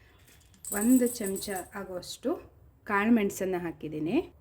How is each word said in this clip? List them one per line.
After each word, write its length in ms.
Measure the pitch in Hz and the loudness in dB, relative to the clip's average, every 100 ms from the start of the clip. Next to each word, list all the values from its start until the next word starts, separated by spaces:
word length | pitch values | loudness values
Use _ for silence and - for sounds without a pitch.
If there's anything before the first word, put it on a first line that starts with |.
| _ _ - - _ - - | _ _ -20 -20 _ -18 -6
ಒಂದು 360 | 208 226 254 240 | 0 4 6 4
ಚಮಚ 420 | - 196 190 208 185 175 202 | 0 -6 -4 -6 -6 -8 -12
ಆಗುವಷ್ಟು 760 | 185 180 - - 254 381 - - - _ | -10 -10 -10 -6 -4 -4 -8 -20 -20 _
ಕಾಳು 280 | - 202 214 | -2 0 4
ಮೆಣಸನ್ನು 480 | 233 202 - 190 180 | 4 4 -2 -4 -2
ಹಾಕಿದ್ದೀನಿ. 760 | 170 156 151 151 156 262 - - | -4 -8 -8 -4 0 0 -2 -12